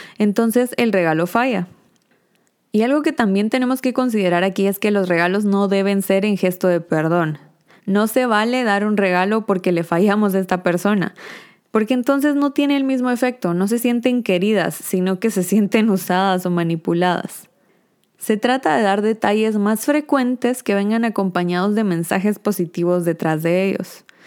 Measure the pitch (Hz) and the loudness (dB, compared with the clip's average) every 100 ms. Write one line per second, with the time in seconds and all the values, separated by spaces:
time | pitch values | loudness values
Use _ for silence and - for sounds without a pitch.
0 | - - 208 202 226 247 247 - 233 196 | -14 -2 0 2 0 0 0 0 0 2
1 | 165 160 175 233 262 196 180 - _ _ | 2 2 0 0 0 -2 -6 -12 _ _
2 | _ _ _ _ _ _ _ 214 233 294 | _ _ _ _ _ _ _ 0 2 2
3 | 311 - 220 196 214 262 254 262 262 240 | 0 0 0 0 0 0 0 -2 -2 -2
4 | 254 220 180 175 190 185 196 196 214 202 | 0 0 2 2 0 0 -2 0 0 0
5 | 185 170 175 202 208 196 202 196 196 196 | 2 2 2 0 0 2 2 0 2 0
6 | 190 196 214 196 185 180 185 175 165 160 | 0 0 0 0 -2 0 0 0 0 -2
7 | 160 175 160 156 - _ _ - - 196 | 0 0 0 -6 -14 _ _ -12 -2 0
8 | 220 262 254 208 226 254 233 202 214 208 | 0 0 0 2 0 0 0 0 0 2
9 | 196 180 190 220 214 185 185 170 170 170 | 2 2 2 0 0 -2 0 -2 0 2
10 | 208 208 208 190 180 185 180 175 202 208 | 2 2 2 0 -2 -2 0 0 0 0
11 | - - - - - _ _ 220 214 262 | -2 -8 -18 -20 -20 _ _ -2 0 0
12 | 247 277 294 285 285 285 285 277 269 262 | 0 2 2 2 0 0 0 0 0 -2
13 | 247 240 254 247 175 175 202 233 240 240 | -2 0 -2 -2 -2 0 0 0 0 0
14 | 254 247 220 180 202 208 175 160 - 185 | 0 0 0 0 2 0 0 -4 -4 -2
15 | 185 185 226 196 180 208 202 226 220 190 | 0 0 -2 -2 0 0 2 2 2 0
16 | - 180 196 185 180 175 165 165 180 170 | 0 0 0 0 0 -2 -2 -2 -2 0
17 | 180 175 - - - _ _ _ _ _ | 0 0 -6 -16 -20 _ _ _ _ _
18 | _ _ - 214 247 262 294 277 202 202 | _ _ -4 0 0 0 2 2 2 2
19 | 214 220 - 214 220 214 202 220 - 294 | 0 0 0 0 0 0 0 0 0 -2
20 | 294 277 247 247 240 254 - 202 202 226 | 0 0 0 -2 -2 -2 -2 -2 0 0
21 | 233 214 196 180 175 180 202 208 208 170 | -2 -2 -2 -2 -2 0 0 0 0 -2
22 | 170 196 208 208 214 202 170 - 170 180 | -2 0 0 -2 -2 -4 -4 -2 0 0
23 | 170 165 160 156 165 180 196 - - - | 0 -2 -2 -2 0 0 0 -4 -8 -16
24 | - _ | -20 _